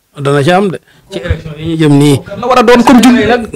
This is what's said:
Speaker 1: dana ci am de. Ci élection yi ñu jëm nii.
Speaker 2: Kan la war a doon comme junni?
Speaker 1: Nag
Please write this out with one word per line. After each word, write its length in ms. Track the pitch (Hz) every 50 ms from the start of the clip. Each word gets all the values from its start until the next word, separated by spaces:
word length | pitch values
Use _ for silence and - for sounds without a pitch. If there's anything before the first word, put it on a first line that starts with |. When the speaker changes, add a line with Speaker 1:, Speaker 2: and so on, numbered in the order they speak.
| _ _ _
Speaker 1:
dana 280 | 151 139 143 143 143 135
ci 80 | 160
am 180 | 180 185 208 196
de. 80 | 147 - - _ _ _ _ _
Ci 60 | 196
élection 360 | 180 - 170 170 160 - 160 151
yi 80 | 151 160 165 165
ñu 40 |
jëm 160 | 160 160 147 143
nii. 240 | 139 147 147 143 - -
Speaker 2:
Kan 140 | - - -
la 80 | 233
war 120 | 247 254 254
a 40 | 233
doon 200 | 226 247 247 233
comme 180 | 254 - 240
junni? 240 | 208 254 247 240 214
Speaker 1:
Nag 240 | 208 240 240 226 - -